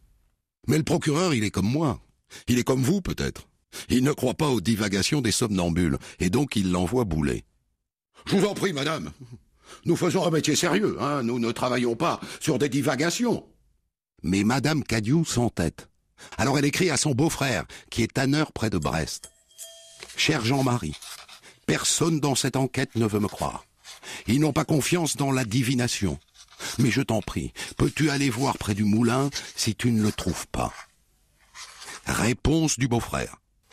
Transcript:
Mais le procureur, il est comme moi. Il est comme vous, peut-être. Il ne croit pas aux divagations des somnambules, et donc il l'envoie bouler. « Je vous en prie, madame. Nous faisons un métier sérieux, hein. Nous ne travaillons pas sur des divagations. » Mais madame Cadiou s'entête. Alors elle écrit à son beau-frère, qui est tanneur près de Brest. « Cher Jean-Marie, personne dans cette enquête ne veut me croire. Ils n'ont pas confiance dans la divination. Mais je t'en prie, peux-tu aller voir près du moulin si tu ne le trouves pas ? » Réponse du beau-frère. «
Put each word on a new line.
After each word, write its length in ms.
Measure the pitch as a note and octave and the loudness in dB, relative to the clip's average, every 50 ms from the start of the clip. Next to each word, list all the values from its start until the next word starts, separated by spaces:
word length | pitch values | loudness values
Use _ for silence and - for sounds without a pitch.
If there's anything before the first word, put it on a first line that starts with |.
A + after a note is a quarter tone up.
| _ _ _ _ _ _ _ _ _ _ _ _ - | _ _ _ _ _ _ _ _ _ _ _ _ -2
Mais 100 | - C#3+ | 0 0
le 60 | D#3+ D3+ | 0 2
procureur, 500 | - D#3+ E3+ - D#3 C#3+ D#3+ F#3 F3+ C#3 | 2 0 0 0 0 0 2 2 2 2
il 120 | A2+ G#2+ | 0 0
est 60 | G2 | 0
comme 200 | - F#2+ F#2 A2 | 0 0 0 0
moi. 300 | B2+ D#3 E3 C3+ F2 - - _ _ _ _ - - - - - | 2 0 0 0 -2 -4 -8 _ _ _ _ -20 -20 -6 -2 0
Il 100 | B2 B2 | 2 2
est 60 | A#2 | 2
comme 180 | - C3 C3+ B2 | 2 2 2 2
vous, 160 | C3 G3 G3+ | 2 2 0
peut-être. 480 | F3 - - - C#2+ B1+ - - - _ _ _ _ _ - - - | -2 -4 -4 -4 -4 -6 -6 -8 -14 _ _ _ _ _ -18 -12 -4
Il 160 | - - B2+ B2+ | 0 2 2 4
ne 80 | C#3+ | 2
croit 220 | C#3 - B2+ B2 G#2 | 2 0 -2 -2 0
pas 160 | - D#3+ D3 | 0 0 0
aux 120 | B2+ G#2 | 0 0
divagations 600 | E2 A2 A#2 G2 G#2+ G2+ G2 F#2+ F2+ - D3+ D3 | 0 0 0 0 0 0 0 0 0 0 0 0
des 100 | A#2+ G#2+ | 0 0
somnambules, 680 | - - A#2+ G#2 G2 F#2 F2 E2+ E2 F2 F2+ D#2 C2+ - - - - - | 0 0 0 0 0 2 2 2 2 2 2 2 0 -2 -4 -8 -6 -2
et 100 | E2+ F2+ | 0 2
donc 280 | G2 C3 D3 - - | 2 2 0 0 0
il 120 | G#2+ F#2+ F#2 | 0 0 2
l'envoie 360 | F2+ F2+ F2+ E2+ A#2 B2+ A#2 | 2 0 0 0 0 0 0
bouler. « 400 | F#2 D#2 D#2 D2 C#2 A#1+ G#1+ - _ _ _ _ _ _ _ _ _ _ _ _ _ _ - - | 0 0 0 0 0 -2 -4 -6 _ _ _ _ _ _ _ _ _ _ _ _ _ _ -14 -4
Je 100 | - F3 | 0 2
vous 100 | G3+ F#3+ | 2 2
en 80 | G#3 F#3+ | 2 0
prie, 200 | - E3+ G3+ D#3 | 0 -2 -2 -2
madame. 380 | C3+ C#3 D3+ D#3+ B2+ D#2+ D2+ - - C3 A#2 A#2+ - _ _ _ _ _ - - - - | -2 -2 -2 -2 -4 -6 -10 -12 -14 -18 -18 -18 -20 _ _ _ _ _ -20 -18 -4 0
Nous 100 | - E3+ | 0 2
faisons 300 | - D#3+ F3 C#3 F#3+ D3+ | 2 2 2 2 2 2
un 60 | C3 | 2
métier 260 | D#3+ D3+ C#3+ D3+ C#3+ | 2 2 2 2 2
sérieux, 400 | - F3 E3+ D#3+ G#3 G#3+ C3+ F2 E2+ | 2 2 2 2 2 2 0 0 0
hein. 220 | A#2+ C#3+ D3 C#3 A#2+ | -2 -2 -2 -2 -2
Nous 160 | A2+ B2 B2 | -2 0 0
ne 140 | A2+ A#2 A2+ | -2 -2 -2
travaillons 420 | - C3 B2+ B2 B2+ A#2+ A#2 A#2 | -2 0 0 0 2 0 0 0
pas 240 | A2+ E3 D#3+ A2+ - - - - - | 0 0 0 -2 -2 -6 -12 -14 -6
sur 180 | - - C#3+ A#2 | -2 0 0 2
des 80 | D3 | 0
divagations. » 800 | C#3+ A#2 C#3+ A#2 D3+ C3+ B2 D#3 E3+ - - A#3+ A#3 - - - - _ _ _ _ _ _ _ _ _ _ _ _ _ _ - | 0 0 0 0 0 0 0 0 -2 0 0 0 0 0 -2 -4 -10 _ _ _ _ _ _ _ _ _ _ _ _ _ _ -2
Mais 200 | D#2+ F#2+ G2+ G#2 | 0 2 2 2
madame 400 | A2 B2+ C3+ A#2+ D3 D#3 C#3 - | 2 2 2 2 0 0 0 -2
Cadiou 420 | - A2+ A2+ G#2 A2 D3 E3+ D#3+ | -2 -2 0 2 2 2 2 2
s'entête. 640 | - - B2 A#2+ G#2+ - - E2+ D#2 - - - - _ _ _ _ _ - - - - - | 0 0 0 0 0 0 0 -2 -2 -2 -6 -14 -20 _ _ _ _ _ -20 -20 -10 -4 -2
Alors 180 | A2 C#3 C3+ | 0 0 2
elle 80 | D3 C#3+ | 2 2
écrit 240 | D3 - - F#3+ E3+ | 2 2 2 0 2
à 80 | C3+ | 2
son 140 | A#2 - D3+ | 0 0 0
beau-frère, 540 | B2+ A#2 D#3 D#3+ - - C#3 C3+ A2+ E2 - - - - - - | 2 2 2 0 0 -2 -2 -2 -2 -2 -4 -6 -12 -20 -16 -6
qui 100 | - - | -2 -2
est 100 | A2+ - | 0 0
tanneur 400 | - B2 C3+ C3+ C#3+ D#3 D3+ - | 0 0 0 2 2 0 0 -2
près 200 | - - A2+ A2 | -2 -4 -2 0
de 80 | G#2 F2+ | 0 0
Brest. « 500 | C#2+ C2+ C#2 E2 D2 - - - - - _ _ _ _ _ - - - - - - - - - - - - | 0 0 -2 -2 -2 -4 -6 -10 -14 -18 _ _ _ _ _ -20 -20 -20 -20 -20 -20 -20 -20 -20 -20 -10 -4
Cher 260 | - - - D#3 C3+ G#2+ | -2 0 0 0 0 0
Jean-Marie, 520 | A2+ C#3 C#3 C3+ B2+ A#2+ A#2+ - D2+ D2 - - - - - - - - - - - - _ _ | 2 2 2 2 2 0 0 -2 -4 -8 -8 -14 -16 -18 -18 -18 -20 -20 -20 -20 -20 -20 _ _
personne 520 | - D#3+ D#3 - - - - D#3+ E3+ E3 C#3+ | -2 -2 0 0 0 0 2 2 2 2 2
dans 140 | C#3 C#3+ C3 | 2 0 2
cette 220 | - - C3 - | 0 0 0 0
enquête 400 | C3+ C3+ B2+ - B2+ C#3 - - | 0 0 0 0 -2 -4 -2 0
ne 100 | A2+ A#2 | 0 0
veut 140 | G#2 G#2 G#2 | 2 2 0
me 80 | G#2 | -2
croire. 380 | F#2 - - D#2 C#2 - - - _ _ _ - - - - - - - - - | -2 -4 -4 -4 -4 -6 -8 -14 _ _ _ -20 -20 -20 -18 -16 -16 -16 -6 0
Ils 140 | - A#2 C#3+ | 2 2 4
n'ont 140 | D#3 D3+ B2+ | 4 2 2
pas 120 | D#3+ D3 | 0 0
confiance 520 | - E3 C#3 A#2 - E3+ F3+ D#3+ C#3 - | 2 2 2 2 2 0 0 0 0 -2
dans 140 | - C#3+ C#3 | -2 0 0
la 140 | C3 C3 B2+ | 0 0 0
divination. 720 | G#2 G#2 C#3 A#2+ A#2+ C#3 A#2+ A#2+ A#2 - - G2+ E2+ C#2+ D2 _ _ _ - - - - - - - - - | 0 0 0 2 2 2 0 0 0 0 0 -2 -2 -2 -4 _ _ _ -20 -20 -20 -16 -12 -12 -6 -2 0
Mais 100 | C#3+ A#2+ | 2 2
je 140 | G2+ - - | 2 2 0
t'en 180 | - A2+ G#2 | 0 -2 -2
prie, 320 | - - - F2 C#2 B1 - - - - - | -2 -4 -6 -6 -6 -6 -8 -10 -12 -6 -2
peux-tu 320 | - C#3+ C#3+ - - D#3 D3+ | 0 0 0 2 2 0 2
aller 220 | C#3 C#3 C#3 C#3 | 2 2 0 0
voir 260 | G#2+ A#2+ C#3 B2+ - | 0 0 0 0 -2
près 160 | - - G#2 G#2 | -2 -2 -2 -2
du 100 | G2 G#2+ | 0 2
moulin 460 | G2+ G#2 A2+ A#2+ A2+ A#2+ C3 C#3 C#3+ - - - - - | 2 4 4 4 4 2 2 0 0 -2 -6 -10 -10 -8
si 200 | - - A2+ G2+ | -4 -2 -2 -2
tu 160 | - - B2 | 0 0 2
ne 100 | A#2 G#2+ | 2 2
le 100 | G#2+ G#2 | 2 0
trouves 360 | - - - F#2 D#2 - - | 0 -2 -2 -4 -4 -4 -6
pas ? » 260 | - - C2 A#1+ A1 - - - - _ _ _ _ _ _ _ _ _ _ _ _ - - - - - - - - - - - | -8 -4 -4 -4 -4 -6 -10 -20 -20 _ _ _ _ _ _ _ _ _ _ _ _ -20 -20 -20 -20 -20 -20 -18 -18 -16 -10 -6
Réponse 720 | - - - G2 A#2 B2 - - C3 D#3 E3 D#3+ D3 - A#2 | -4 -2 0 2 0 0 2 2 2 4 4 2 2 0 0
du 80 | C3+ | 0
beau-frère. « 500 | A#2 A#2+ A2+ - - - C2+ A#1 - - - _ _ _ _ _ _ | 0 0 0 0 -2 -4 -4 -4 -6 -8 -14 _ _ _ _ _ _